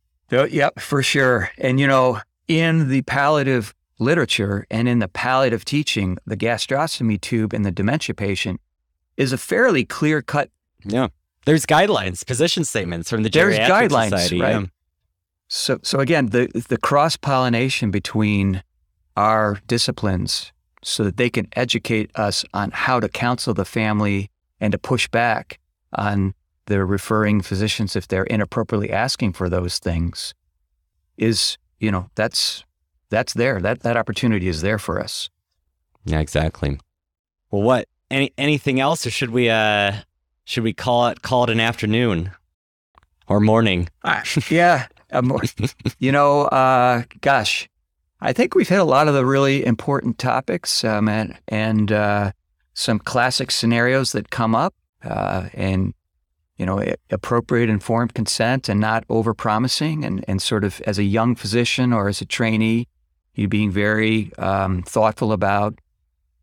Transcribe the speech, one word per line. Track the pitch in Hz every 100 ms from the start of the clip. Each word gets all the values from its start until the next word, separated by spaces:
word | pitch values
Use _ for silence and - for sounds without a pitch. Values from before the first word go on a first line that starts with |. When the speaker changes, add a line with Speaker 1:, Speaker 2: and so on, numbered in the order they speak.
| _ _ -
Speaker 1:
Oh, | 123
yep, | 143 143 139 -
for | - 139
sure. | 135 139 131 120 98 -
And, | 131 131
you | 139
know, | 135 127 107 - _ -
in | 160 165 160 139
the | 135
palliative | 123 135 143 151 135 127 104 - _ -
literature | 113 135 139 - 101 101 -
and | 110 123
in | 120
the | 95
palliative | - 123 131 135 113 -
teaching, | 143 151 - 92 90 -
the | 101
gastrostomy | 110 117 - 139 160 - 117 104
tube | - 117 110
in | 107
the | 98
dementia | 85 101 156 -
patient | - 101 95 110 92 _ _ _ _ _ -
is | 135
a | 127
fairly | - 185 254 151 110
clear-cut | - 151 151 - 147 135 _ _ _
Speaker 2:
Yeah. | 98 117 127 - _ _ -
There's | 156 -
guidelines, | 156 202 143 98 92 -
position | 123 170 -
statements | 151 113 87 85 -
from | 110
the | 110
Speaker 1:
There's | 151 196 214
Speaker 2:
Geriatric | 120 202 220
Speaker 1:
guidelines, | 131 110
Speaker 2:
Society, | 95 87 90
Speaker 1:
right? | 131 113
Speaker 2:
yeah. | 95 - _ _ _ _ _ _ -
Speaker 1:
So, | - - 127
so | - 131
again, | 135 160 123
the, | 120 123 123 -
the | 123
cross-pollination | - 143 156 - 143 131 127 117 131 - 110
between | 98 - 110 104 104 98 95 - _ _ _ _ -
our | 104 110 107 101 -
disciplines | 117 - - 104 92 - - - _ _ _
so | - - 104
that | 104
they | 123
can | 117 95
educate | - 123 117 - 110 104 -
us | 104 - -
on | - 98
how | - - 127
to | 110
counsel | - 120 123 - 98
the | 95
family | 117 110 104 104 98 98 _ _ -
and | -
to | 101
push | - 123 -
back | 117 117 113 - - _ _ _
on | - 104 101 95 - _ _ -
the | 101 92
referring | 101 - 110 107 104
physicians | - 95 107 - 104 101
if | -
they're | 95 95
inappropriately | 110 101 - 110 107 104
asking | 98 127 - 110
for | 87 90
those | 90 87 -
things | 90 85 85 - - - _ _ _ _ _ _ _ -
is, | 113 107 - - _ -
you | 110
know, | 92 92
that's, | - 95 - - - - _ _ _ -
that's | 107 127
there. | - 123 104
That, | 95 120
that | 117 117
opportunity | 110 - 123 104 90
is | 78
there | 95 107
for | - 87
us. | - - - _ _ _ _ _ _ _ -
Speaker 2:
Yeah, | 78
exactly. | 78 76 80 - 71 69 - _ _ _ _ _ _
Well, | 101
what, | 110 123 - _ -
any, | 135 139 -
anything | 143 147 - 131
else, | 139 165 120
or |
should | - 127
we, | 123 120
uh, | 110 107 104 101 101 - _ _ _ -
should | -
we | 113
call | - 127 120 120
it, | -
call | - 127
it | 120
an | 113
afternoon | 113 110 107 113 120 87 92 - _ _ _ _ _ _ _ _ -
or | 101
morning? | 107 113 113 87 85 -
Speaker 1:
Ah, | - - - - -
yeah. | 160 175 147 123 _ _
A | 127
mor-, | 123 76 - - 110
Speaker 2:
<laughs> | - - -
Speaker 1:
you | 127
know, | 139 143 143
uh, | 139 131 131 127 123 120 120 -
gosh, | 139 135 104 - - _ _ _ _ -
I | 117
think | 127 311
we've | 381 208
hit | 196
a |
lot | 160 135 151
of | 139
the | 127
really | 139 139 139 123
important | 113 - 139 123 -
topics, | 127 117 - 175 - -
um, | 113 107 107
and, | 107 107 - -
and, | 107 110 110 104
uh, | 107 104 104 101 - _ _ _ -
some | - 110
classic | - 127 127 127 127
scenarios | - 113 120 120 135 127
that | - 104
come | - 113
up, | 113 170 - _ _
uh, | - - - 95 90
and, | - 95 95 98 - _ _ _ _ _ -
you | 90
know, | 95
a-, | - - -
appropriate | 95 - 117 117 120 117
informed | 104 - 117 120
consent | - 104 - 113 131 -
and | 101
not | 107 113 -
overpromising, | 113 110 104 113 107 127 - 151 156 143
and, | 95 -
and | 95
sort | - 107
of | 101 -
as | - 101
a |
young | 101 110 117 117
physician | 101 117 120 - 123
or | 117 101
as | 104
a | 92
trainee, | - 113 110 113 117 123 _ _ _ _ -
you | 104
being | 104 107
very, | 95 104 107 110 110 104 -
um, | 95 98 95 92
thoughtful | 90 113 110 - 110
about | 104 98 101 104 - _ _ _ _ _ _